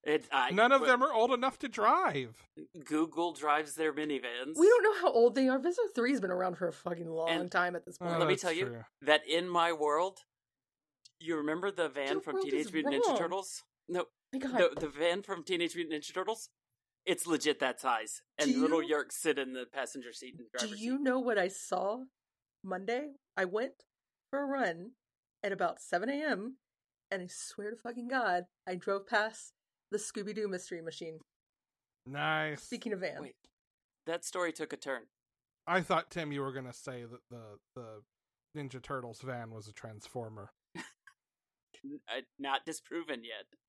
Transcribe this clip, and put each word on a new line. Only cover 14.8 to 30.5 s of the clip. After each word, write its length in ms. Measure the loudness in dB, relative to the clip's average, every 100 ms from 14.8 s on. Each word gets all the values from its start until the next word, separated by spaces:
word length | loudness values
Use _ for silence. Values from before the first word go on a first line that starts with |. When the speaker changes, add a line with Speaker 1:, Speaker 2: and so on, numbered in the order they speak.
Speaker 1:
the 80 | -6
van 340 | 0 2 2
from 200 | -2 -8
Teenage 320 | -2 0 0
Mutant 260 | -2 -4 -4
Ninja 140 | -4
Turtles. 340 | -4 -4 -4 -8 _ _ _ _ _
It's 220 | -2 0 2
legit 320 | 2 2 2
that 220 | 0 0
size, 420 | 0 0 -2 -12 _ 0
and 140 | 2
Speaker 3:
Do 80 | 4
Speaker 1:
little 220 | 4 4
Speaker 3:
you, 120 | 2
Speaker 1:
Yeerks 180 | 0 0
sit 240 | -2 0 0
in 140 | -2
the 120 | -6 -8
passenger 460 | -6 -6 -8 -14
seat 240 | -14 -16 -16
and 80 | -10
Speaker 3:
do 60 | -6 -4
Speaker 1:
driver's 140 | -4
Speaker 3:
you 120 | -4
Speaker 1:
seat. 100 | 0
Speaker 3:
know 160 | 2 2
what 200 | 2 2
I 100 | 0
saw 560 | -2 -4 -2 -2 -4 -10 _ _ _ _ _
Monday? 520 | -8 -6 -2 -4 -4 -12 _ -2
I 100 | 0
went 260 | 0 -2 -6 _ _ _ _ _
for 100 | -4
a 40 | -2
run 460 | 0 0 -2 -12 _ _ _ _ _
at 80 | -6
about 280 | 0 0 -2
seven 280 | -2 0 0
A 140 | 0
M, 340 | 0 -2 -4 -12 _ _ _ _ _
and 100 | -6
I 40 | -6
swear 420 | -10 -12 -8 -10
to 60 | -8
fucking 320 | -10 -8 -2
God, 360 | 0 2 0 -2 _ -8
I 80 | -4
drove 300 | 0 -2 2
past 460 | 0 0 -6 -18 _ _ _ _
the 60 | -6
Scooby-Doo 520 | -4 -6 -6 -4
Mystery 340 | -4